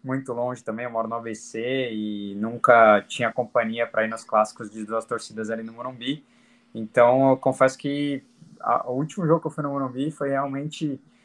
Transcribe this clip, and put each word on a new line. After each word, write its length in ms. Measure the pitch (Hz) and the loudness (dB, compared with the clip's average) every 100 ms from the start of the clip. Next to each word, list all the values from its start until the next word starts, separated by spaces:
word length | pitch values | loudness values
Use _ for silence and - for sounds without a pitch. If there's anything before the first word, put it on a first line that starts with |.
muito 300 | 131 135 135 | -6 -4 -4
longe 320 | 120 123 123 | -4 -4 -4
também, 200 | - 110 | -8 -6
eu 60 | 123 | -4
moro 160 | 113 110 | -4 -4
no 80 | |
A 60 | 117 | -4
B 120 | 113 | -6
C 560 | 107 - 120 120 135 123 | -10 -10 -6 -2 -2 -2
e 420 | 110 107 104 101 101 | -4 -4 -6 -6 -4
nunca 680 | 110 120 - 120 110 104 - | -4 2 6 8 8 6 4
tinha 260 | - 117 | -4 -4
companhia 540 | - 113 123 110 113 117 | -2 -2 0 0 -2 -4
pra 180 | 110 | -2
ir 40 | 110 | -2
nos 160 | 113 | -4
clássicos 440 | - 107 107 - 107 | 0 2 2 -2 -14
de 160 | 110 | -10
duas 200 | 107 113 | -6 -4
torcidas 440 | 110 117 - 110 110 | -4 -6 -8 -8 -6
ali 140 | 113 | -6
no 100 | 113 | -8
Morumbi. 520 | 113 123 127 120 147 _ _ _ _ _ | -10 -12 -8 -6 -6 _ _ _ _ _
Então, 560 | 117 110 123 120 131 135 | -12 -2 4 6 6 4
eu 60 | 131 | 4
confesso 420 | 135 127 135 135 | 2 4 2 2
que 460 | 143 143 147 135 - _ - - | -6 -4 -4 -6 -10 _ -20 -8
a, 300 | - 123 127 | -2 0 0
o 60 | 127 | -4
último 300 | 156 - 160 | -4 -2 2
jogo 140 | 156 | 2
que 60 | 156 | 0
eu 40 | |
fui 120 | - | -6
no 80 | 143 | -6
Morumbi 400 | 139 135 123 147 | -4 -4 -4 -6
foi 200 | 151 139 | -4 -2
realmente 720 | 139 143 139 151 - 156 135 _ _ | -2 -2 -4 -8 -6 -6 -6 _ _